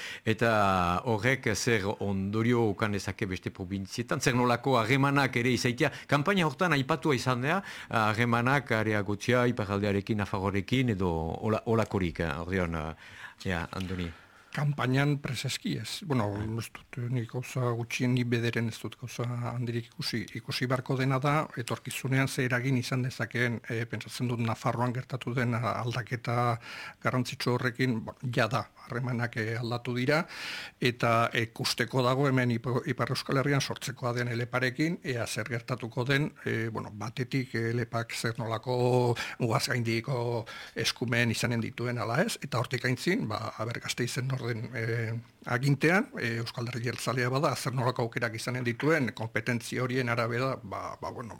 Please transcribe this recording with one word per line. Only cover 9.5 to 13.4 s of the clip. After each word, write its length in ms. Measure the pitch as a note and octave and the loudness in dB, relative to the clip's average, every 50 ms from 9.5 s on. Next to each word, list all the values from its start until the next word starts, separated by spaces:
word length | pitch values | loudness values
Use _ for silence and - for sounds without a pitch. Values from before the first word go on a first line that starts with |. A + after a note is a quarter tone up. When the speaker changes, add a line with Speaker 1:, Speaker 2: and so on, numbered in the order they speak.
| A#2 - G#2 G2 G2+ G2+ G#2 G#2 G2+ G2+ G2 - A2+ G#2 | 2 0 0 0 0 0 2 2 2 2 0 0 0 0
Speaker 1:
Nafarroarekin, 680 | G2 - - G2 F#2+ G2 F#2 G2 F2+ - B2 C3 B2+ A#2+ G#2 | -2 -2 -2 -2 0 0 0 0 0 0 0 2 2 2 2
edo 160 | F2+ F#2+ F2+ E2 E2 D#2+ D#2+ F2 - | 2 0 0 0 0 0 -2 -4 -2
hola-, 220 | - A2 G#2+ - - | 0 0 0 0 2
holakorik, 540 | A#2+ A2 A2+ G#2+ - - G2 F2+ E2 - - | 2 2 2 2 2 2 0 0 0 0 -2
eh, 200 | E2+ D#2+ C#2 D#2+ E2+ | -2 -2 -2 -4 -4
ordeon, 300 | F2+ F#2+ F#2 F2+ E2+ E2 | -2 0 0 0 0 0
eh, 180 | D#2+ D2+ D#2+ D#2 - - - - - - - - - | -2 -4 -6 -8 -10 -16 -20 -18 -18 -18 -18 -14 -8